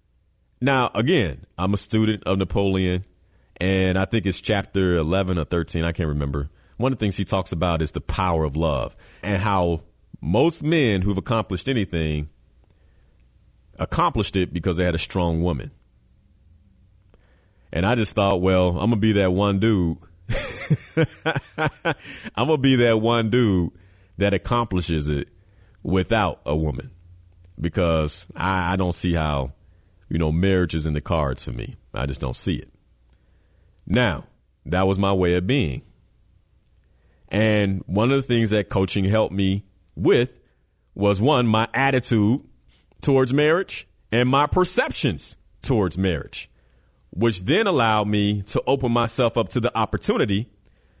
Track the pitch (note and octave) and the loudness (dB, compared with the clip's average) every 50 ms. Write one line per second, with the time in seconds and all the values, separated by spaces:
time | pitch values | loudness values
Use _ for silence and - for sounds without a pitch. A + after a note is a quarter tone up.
0 | _ _ _ _ _ _ _ _ _ _ _ - B2 C#3 C3+ C3 A#2+ - - G#2+ | _ _ _ _ _ _ _ _ _ _ _ -4 0 0 2 2 0 0 0 -2
1 | B2+ D3 F#3+ C#3+ G2 D#2 C2+ - - - _ - F#2 G2 G#2 G2+ - - A2+ A2 | 0 2 2 2 2 0 -4 -8 -14 -16 _ -4 -2 -2 -2 -2 -2 -2 0 0
2 | A2 G#2+ G#2+ - - F2 G2 G2 F#2+ - - G#2 G2+ G2 F#2+ F#2+ F#2 F2+ F2+ F2+ | 0 0 -2 -2 -2 -2 -2 -2 -2 -2 0 0 0 2 2 0 0 0 -2 -2
3 | F#2+ _ _ _ _ _ _ _ _ _ _ - F2 F#2+ F#2+ F#2+ F#2+ F#2 F2+ F#2+ | -4 _ _ _ _ _ _ _ _ _ _ -4 -2 0 2 2 2 2 2 0
4 | F#2+ - A#2 A2 E2+ G2 - - - - G#2+ G2+ F#2+ - - G2 F#2 F2+ F2 E2+ | 0 0 0 0 0 0 -4 -4 -2 -2 -2 -2 -2 -2 -2 0 0 2 2 2
5 | D#2 D#2 F2+ G2 F#2+ F#2 F2+ E2+ D2+ - F2 E2+ D#2+ - - E2+ E2 E2 E2 - | 0 0 0 0 0 0 -2 -2 -2 -2 -2 -2 -2 -2 -2 -2 -2 -2 -2 -2
6 | E2+ D2+ D2 D2 C#2+ C#2 C#2 C#2+ C#2 - _ _ _ _ - - A#2+ C3 C3 - | -2 -2 -2 -2 -2 -2 -4 -4 -6 -8 _ _ _ _ -8 -4 -2 -2 -2 -2
7 | A2 G2+ F2+ - F#2+ - G2 F#2+ F2+ - F2+ D#2+ F2+ F2 E2 D#2 D#2+ - - - | -2 -2 -2 -2 -2 -2 -2 -2 -2 -4 -4 -2 0 0 0 0 -2 -2 -4 -6
8 | - - - - F#2 F#2 E2+ D#2+ D#2 D2 C2+ D#2 E2 D#2 C#2+ B1+ G#1+ - - - | -6 -4 -2 -2 0 0 2 0 0 0 -2 -2 -2 0 0 -2 -4 -6 -10 -14
9 | - - - - - G2+ G2+ F#2 G2+ G#2+ G2 F#2+ F2 F2 E2+ E2 - - _ _ | -20 -20 -18 -10 -4 -2 -2 -2 0 0 0 0 0 0 -2 -4 -6 -12 _ _
10 | _ _ - - - D#2 F2+ A#2 D3+ E3+ - - C#3+ D3+ E3+ D#3+ C#3 A2+ G2+ F#2 | _ _ -16 -10 -4 0 2 2 2 2 0 -2 -2 0 2 2 2 2 2 0
11 | F#2 G#2 G2 F#2 - - A#2 A2+ G2+ - F#2+ F2 - C3 C3+ A#2 F#2+ - F2 E2 | 0 0 -2 -2 -2 -2 -2 -2 -2 -2 -6 -6 -4 -4 -2 -2 -2 -2 -2 -2
12 | D#2+ D#2 D2+ D2+ D2 - _ _ _ _ _ _ _ _ _ _ _ _ _ _ | -2 -2 -2 -4 -6 -8 _ _ _ _ _ _ _ _ _ _ _ _ _ _
13 | _ _ _ _ _ _ _ _ _ _ _ _ _ _ - - F#2 - - E3 | _ _ _ _ _ _ _ _ _ _ _ _ _ _ -10 -8 -8 -4 -2 0
14 | F3 E3+ - A2 G2+ - - F#2+ F2+ - D#2+ F2 - F#2+ E2 E2+ F2+ F2+ E2 E2 | 0 0 0 0 -2 0 0 -2 -2 -2 -2 -4 -2 -2 0 0 0 0 0 -2
15 | - - - F#2+ F2 E2+ E2 E2 E2+ F2+ D#2+ B1 A1 - - _ _ _ _ _ | -4 -4 -2 -2 0 0 0 0 0 -2 -2 -4 -6 -10 -14 _ _ _ _ _
16 | _ _ _ _ _ _ _ _ _ _ - _ _ _ _ _ _ _ _ _ | _ _ _ _ _ _ _ _ _ _ -20 _ _ _ _ _ _ _ _ _
17 | _ _ _ _ _ _ _ _ _ _ _ _ _ - - E2 F2 G#2 B2 A#2 | _ _ _ _ _ _ _ _ _ _ _ _ _ -8 -4 -2 0 0 2 2
18 | G#2+ - - A2 G2 G2 G2 F2+ F2+ F#2+ F#2 F#2 F2+ F2+ F2 E2+ F#2+ A#2 A#2+ G2+ | 0 0 0 2 2 2 2 2 2 4 4 4 4 2 2 0 0 0 0 2
19 | G#2 A2 G2+ G2+ F#2+ F#2 F2+ F#2+ G#2 G2+ G2 F#2+ G#2+ A2+ G#2+ F#2+ F2 E2 D#2+ - | 2 2 4 4 2 2 2 2 2 2 2 2 2 2 2 2 2 0 -2 -4
20 | - - - - - - - - - - - - - - D#3+ - - - - E3 | -8 -20 -20 -16 -8 -4 -4 -4 -4 -6 -10 -8 -2 -2 -2 -2 -4 -6 -2 -2
21 | D#3+ - - - - D#3+ - - - - - - D#3 - - - - E3+ - - | -2 -2 -2 -6 -6 -4 -4 -4 -6 -8 -6 -4 -4 -4 -4 -4 -4 -4 -4 -4
22 | - - - - - - - - B2 D3+ D#3 C#3 B2+ C3+ C3 B2 A#2+ A#2 A2+ A2 | -8 -18 -16 -14 -14 -8 -4 -2 0 2 2 2 4 4 4 6 6 4 4 4
23 | A2 A#2 A#2 A#2 A2+ G#2+ A#2 B2+ A#2+ G#2 F#2+ F2+ E2+ - - - - - _ _ | 4 2 2 2 2 2 2 2 4 4 4 2 2 0 -4 -10 -20 -20 _ _
24 | _ _ - - G2+ G2+ G2 F#2 - - B2 A#2+ A#2+ - F#2+ F2+ E2+ - E2 D#2 | _ _ -4 0 0 2 2 0 0 0 0 0 0 0 -2 -2 -2 0 -2 -2
25 | C#2+ D2 D2 C#2 C#2+ - _ _ _ _ _ _ - _ - _ - - F#2 F#2+ | -2 -2 -2 -4 -4 -8 _ _ _ _ _ _ -20 _ -20 _ -6 -2 0 0
26 | F2+ - A#2 A2 G2+ E2 - - - - D#2 D#2+ D#2 D2+ B1+ A1+ - - - - | 0 0 0 0 0 0 -2 -4 -4 -4 -2 -2 -2 -2 -4 -6 -10 -14 -16 -20
27 | - - - - - - _ - - - - - E2 E2+ - - F2+ E2+ E2 D#2+ | -20 -20 -20 -20 -20 -20 _ -20 -20 -20 -10 -6 -6 -4 0 0 0 2 2 2
28 | D#2 D2 - - - - - - - F#2+ G2 F#2 F2 F2 F#2+ F#2+ F#2 F2+ E2+ - | 0 -2 -4 -8 -12 -12 -10 -6 -4 -2 -2 0 0 0 0 0 0 0 -2 -2
29 | - F2+ E2+ E2 D#2 D2+ D2 C#2 C2 B1 - _ _ - - _ _ _ _ _ | -2 0 0 0 0 -2 -2 -2 -4 -6 -10 _ _ -20 -20 _ _ _ _ _
30 | _ - D#2 E2 E2 D#2 D#2 E2+ F#2+ G2 F#2+ F#2 F2+ E2 - D#2+ D2+ D#2+ D2 D2 | _ -6 -2 -2 0 0 0 2 2 2 2 2 2 0 -2 -2 -2 -2 -2 -4
31 | - - F2 D#2+ D2 C2+ C2 - - - A#1 A1+ G#1 - - - _ _ - G#1 | -2 -2 -2 0 0 -2 -4 -6 -8 -10 -10 -10 -10 -12 -14 -18 _ _ -8 -6
32 | C2+ C#2 C2 - C2+ B1+ B1 - - G2 E2 D2 - - _ _ _ _ _ _ | -6 -6 -6 -6 -6 -6 -6 -4 -2 -2 -4 -4 -6 -12 _ _ _ _ _ _
33 | _ _ _ _ _ _ _ _ _ _ _ _ _ _ _ _ - - F#2 B2 | _ _ _ _ _ _ _ _ _ _ _ _ _ _ _ _ -6 -2 0 2
34 | B2 G2+ D2+ - - - _ _ _ _ _ _ - D#2 E2+ F#2 F#2+ F#2+ G2 F#2+ | 2 0 0 -4 -8 -14 _ _ _ _ _ _ -8 -4 0 0 2 2 2 2
35 | G2+ G2 G2 F#2 F2+ F2 F2 F2+ F#2 G2+ C3+ C#3+ G2 C#2+ B1+ - - - _ _ | 2 0 2 2 2 2 2 0 0 0 0 0 0 -2 -4 -8 -12 -16 _ _
36 | _ _ _ _ _ _ _ _ _ _ _ _ _ _ _ _ _ _ _ _ | _ _ _ _ _ _ _ _ _ _ _ _ _ _ _ _ _ _ _ _
37 | _ _ _ _ _ - - G#2+ A2 A2 G#2+ G#2 G2+ G2 F#2+ F#2 - - F2+ G#2 | _ _ _ _ _ -4 0 2 2 4 4 2 2 0 0 -4 -4 -4 0 0
38 | A2+ B2+ C#3 C#3 C3 - A#2+ A#2 A2+ G2 G#2+ G#2 G2 - - G2+ G2 - - G#2 | 2 2 2 0 0 0 0 2 2 2 2 0 0 0 0 0 0 0 0 0
39 | F#2+ G2 G#2+ A2 G#2 C#2 F2+ G2 G2 F#2+ G2 G#2 - _ _ _ _ _ - - | 0 2 2 2 0 0 0 0 0 0 0 -2 -6 _ _ _ _ _ -8 -2
40 | G#2 E3+ F#3+ B2 B2+ B2+ - _ _ _ _ _ _ _ _ _ _ _ - - | 2 4 4 4 2 0 -4 _ _ _ _ _ _ _ _ _ _ _ -6 0
41 | G2+ G2+ G#2 F#2+ A2 C#3+ D3+ B2 B2 A2+ G#2+ A2 A2+ - - B2 C3+ C#3 C3+ B2+ | 2 2 2 2 2 2 2 4 2 2 2 2 0 0 -2 -2 0 0 0 0
42 | - - A#2+ G#2+ G#2 G#2 B2+ D3 - - - _ _ _ _ _ _ _ _ - | 0 2 2 2 4 2 2 0 -4 -10 -20 _ _ _ _ _ _ _ _ -4
43 | - D3 C3+ C3 C3 A#2+ C3 C#3+ D3+ D3+ E3 F#3 G3 - - - - _ _ _ | 0 2 4 4 4 2 2 2 2 2 2 0 -2 -4 -10 -14 -14 _ _ _
44 | _ - A2 A#2+ B2 B2+ C3+ C#3+ D3 D3 - F#3+ F3+ - - A3+ C#4 D4+ - - | _ -2 0 2 2 4 4 2 2 2 2 2 2 2 2 0 0 0 -2 -2
45 | - B2 E2 C#2 - - - _ _ _ _ _ - - C3 A2 F#2+ F2 - F2+ | -2 -2 -2 -4 -6 -10 -12 _ _ _ _ _ -2 0 0 2 0 0 0 0
46 | F#2+ F#2 E2 D2 - - - - - - _ _ _ _ _ _ _ _ _ _ | 0 0 0 -2 -6 -10 -12 -14 -14 -16 _ _ _ _ _ _ _ _ _ _
47 | _ - - F2+ A2+ A#2 G#2 F#2+ F#2 G#2+ D#3 G#3 A3+ G3+ F3 C3 A#2 A2 G#2+ G#2+ | _ -12 -4 0 0 0 0 0 -2 0 0 2 2 0 0 2 2 2 2 2
48 | G#2 G#2 G#2 G#2 G2+ G#2 G#2 G2+ G2 - - B2 - B2+ C#3 B2 B2+ A#2+ A#2 A#2+ | 0 0 0 0 2 0 0 -2 -4 -4 -4 -4 0 0 -2 0 0 0 0 0
49 | A#2 A2 - - B2 A2+ - A#2+ G#2+ - - B2 A2 - - A2+ A2 - - G2 | 0 0 0 0 0 0 2 0 -2 -2 -2 -2 -2 -2 -2 -2 -2 -2 -2 -4
50 | - - B3+ G#3+ C3+ G#2 G2 G#2 B2+ - _ _ _ _ _ _ _ _ _ _ | -2 0 0 0 0 0 0 -2 -4 -6 _ _ _ _ _ _ _ _ _ _